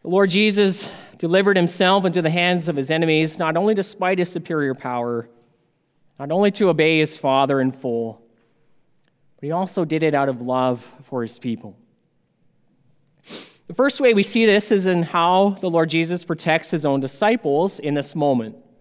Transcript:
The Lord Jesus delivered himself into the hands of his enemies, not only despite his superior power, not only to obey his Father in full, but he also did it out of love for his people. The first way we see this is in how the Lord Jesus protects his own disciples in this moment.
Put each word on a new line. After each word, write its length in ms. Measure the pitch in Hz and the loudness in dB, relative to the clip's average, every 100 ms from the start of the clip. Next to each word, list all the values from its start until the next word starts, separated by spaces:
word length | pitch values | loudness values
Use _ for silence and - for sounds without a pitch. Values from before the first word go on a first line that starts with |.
The 80 | - | 0
Lord 220 | 185 196 | 2 2
Jesus 580 | 180 214 202 196 185 - - - - | 4 2 2 0 0 -8 -16 -20 -8
delivered 380 | - 185 196 190 | 0 2 4 2
himself 480 | 170 - 185 196 | 2 2 2 4
into 180 | 185 175 | 2 0
the 80 | 160 | 0
hands 360 | 175 175 180 165 | 0 0 0 -2
of 80 | |
his 160 | 147 135 | -4 -2
enemies, 480 | 160 165 156 160 156 | 0 2 2 0 -2
not 180 | 160 160 | -2 0
only 160 | 202 | 0
despite 460 | 208 190 - 180 190 | 0 -4 -4 -2 0
his 100 | 175 | -2
superior 460 | 175 - 160 143 | -6 -6 -4 -2
power, 540 | 127 131 123 120 117 117 _ _ _ _ _ _ _ _ _ | -4 -6 -6 -4 -6 -8 _ _ _ _ _ _ _ _ _
not 140 | 139 | -4
only 180 | 170 202 | 0 0
to 200 | 196 196 | 2 0
obey 280 | 160 160 160 | 4 2 2
his 180 | 151 - | 0 -2
Father 440 | 143 135 139 139 | 0 2 2 2
in 100 | 131 | 0
full, 500 | 131 131 117 113 107 _ _ _ _ _ _ _ _ _ _ _ _ | -4 -6 -6 -6 -10 _ _ _ _ _ _ _ _ _ _ _ _
but 80 | |
he 80 | 143 | -8
also 320 | 160 190 - | -6 -4 -4
did 180 | 170 156 | -2 0
it 100 | 160 | 2
out 160 | 143 139 | 2 0
of 120 | 123 | -2
love 440 | 123 127 127 123 - - | -4 0 0 -2 -8 -20
for 180 | 139 131 | -10 -8
his 160 | 113 - | -8 -8
people. 380 | 123 113 107 92 _ _ _ _ _ _ _ _ _ _ _ _ _ _ - - - _ _ | -8 -8 -10 -20 _ _ _ _ _ _ _ _ _ _ _ _ _ _ -20 -18 -20 _ _
The 60 | |
first 260 | 170 277 - | -2 -2 2
way 120 | 262 | 4
we 120 | 220 | 4
see 200 | 202 233 | 2 2
this 280 | 226 202 208 | 4 4 2
is 140 | 208 185 | 0 2
in 180 | 175 | 0
how 460 | 165 175 170 185 196 190 | 0 0 2 4 2 0
the 100 | 185 | -2
Lord 180 | 165 160 | 0 0
Jesus 360 | 160 165 175 | 0 -2 -4
protects 480 | - 160 - 160 - | -6 -6 0 -2 0
his 120 | 170 | -4
own 140 | 147 139 | 0 -2
disciples 800 | 131 - 214 233 151 143 190 - | -2 -2 0 0 0 0 -2 -4
in 160 | 151 | -4
this 220 | 147 139 160 | -4 -4 -2
moment. 400 | 147 127 110 - _ _ | 0 0 -2 -12 _ _